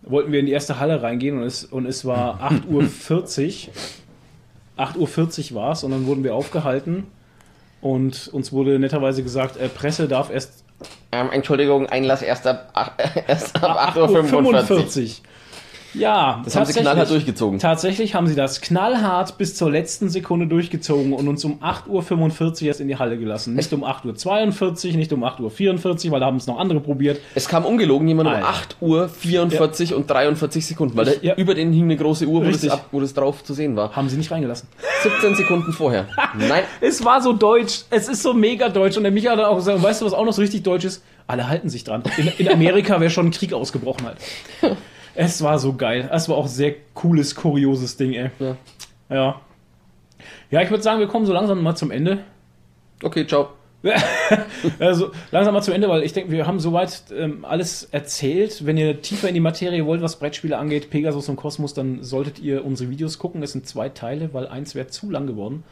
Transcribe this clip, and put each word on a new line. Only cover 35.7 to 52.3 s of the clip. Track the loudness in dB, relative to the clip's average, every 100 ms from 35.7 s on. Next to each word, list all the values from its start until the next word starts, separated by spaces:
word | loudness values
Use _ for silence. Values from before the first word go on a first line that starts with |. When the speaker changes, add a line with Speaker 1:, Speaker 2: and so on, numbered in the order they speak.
Speaker 2:
vorher. | -2 0 0 -2 -2
Speaker 1:
<laughs> | -2 0
Speaker 2:
Nein. | 2 2 0 0
Speaker 1:
Es | 0 2
war | 4 4
so | 4
deutsch. | 4 6 6 2 -4 -2
Es | 0 0
ist | -2
so | 2
mega | 4 4 2 0
deutsch. | 4 2 2
Und |
der | 2
Micha | 2 4
hat | 4
dann | 4
auch | 2
gesagt, | 2 4
weißt | 2 2
du, | 0
was |
auch | 2
noch | 2
so | 2
richtig | 0 0
deutsch | 0 0 -2
ist? | -6 _ -16 -6
Alle | -4 -2
halten | -2 -2
sich | -6
dran. | -6 -4 -2 0
In, | 0 2
in | 4
Amerika | 6 6 4 4 4
wäre | 4
schon | 2 2
ein |
Krieg | 0 -4
ausgebrochen | -4 -4 -4 -4 -6 -8
halt. | -10 -16 -16 -16 -2
Speaker 2:
<laughs> | -2 -2 -8 -20 -10
Speaker 1:
Es | 0 0 2
war | 2 2
so | 0
geil. | 0 -2 -2 0
Es | -2 0
war | 0
auch | 0
ein |
sehr | 0 0 -2 -12
cooles, | -2 2 4 2 -2
kurioses | 0 2 2 2 -2 -2
Ding, | -2
ey. | -2 -6 -6
Speaker 2:
Ja. | -6 -6 -14 -20 -20 _ -4
Speaker 1:
Ja. | 0 0 -2 -14 _ _ _ _ _ _ -20 -20 -20 -2
Ja, | 0
ich | 2
würd | 2
sagen, | 2 2
wir | 0
kommen | 2 2
so |
langsam | 2 2 2
mal | 0 0
zum | -2
Ende. | 0 0 -2 -6